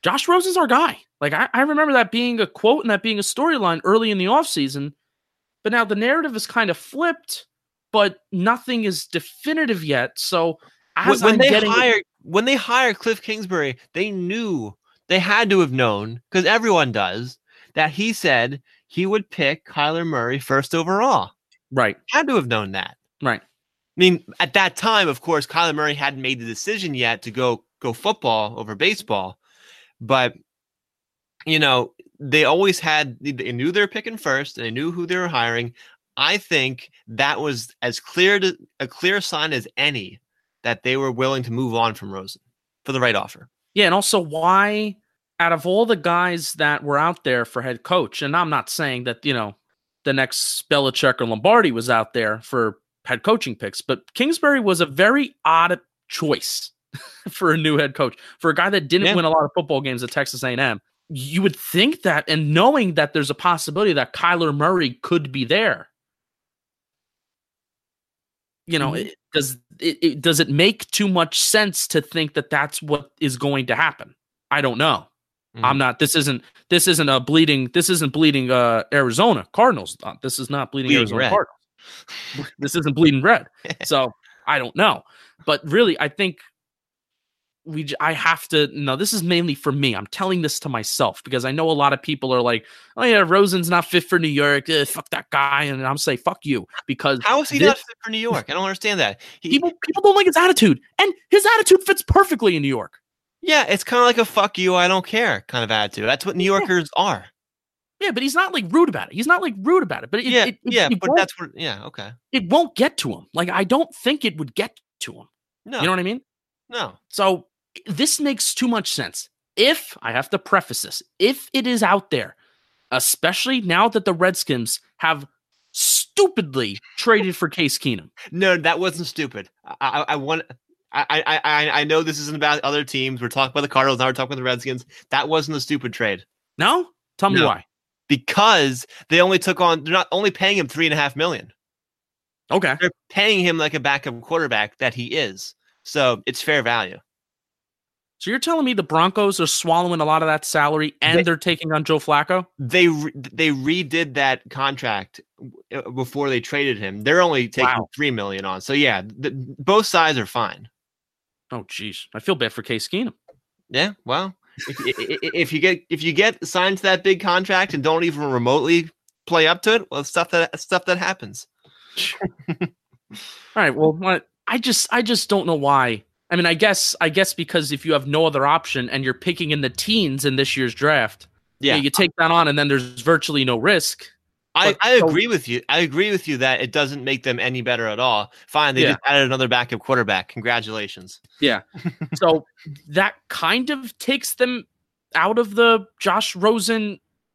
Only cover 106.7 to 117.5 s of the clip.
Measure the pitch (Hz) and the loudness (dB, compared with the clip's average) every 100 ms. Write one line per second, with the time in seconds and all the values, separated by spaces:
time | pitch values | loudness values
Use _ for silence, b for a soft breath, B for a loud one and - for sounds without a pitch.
106.7 | 180 151 - 196 113 92 _ _ _ _ | 0 0 -2 0 -2 -8 _ _ _ _
107.7 | _ _ _ 392 233 269 285 381 359 185 | _ _ _ -4 -2 -2 0 -2 -2 0
108.7 | 254 339 143 92 185 247 349 359 202 208 | 2 2 0 -8 -6 0 0 0 -4 0
109.7 | 370 226 - - 214 247 240 220 - 247 | 2 0 -6 -6 -4 0 2 0 -2 -2
110.7 | 247 175 208 233 269 190 - 170 - 156 | 0 2 0 2 2 0 -4 -14 -10 -8
111.7 | 101 107 - 101 120 _ 269 180 277 330 | -8 -12 -14 -16 -18 _ -4 2 2 2
112.7 | - 254 - 131 87 - 156 180 180 190 | 0 -2 -2 -8 -8 -8 -6 -2 -2 0
113.7 | 262 330 - 240 294 226 156 143 - 208 | 0 0 -4 -4 -2 -4 -6 -10 -6 -8
114.7 | _ _ _ - - - _ _ _ 208 | _ _ _ -16 -16 -20 _ _ _ -12
115.7 | 254 170 185 180 240 _ _ _ _ _ | -4 -2 -2 -2 -6 _ _ _ _ _
116.7 | 240 143 - _ - 196 180 - | -10 -10 -12 _ 0 0 0 -6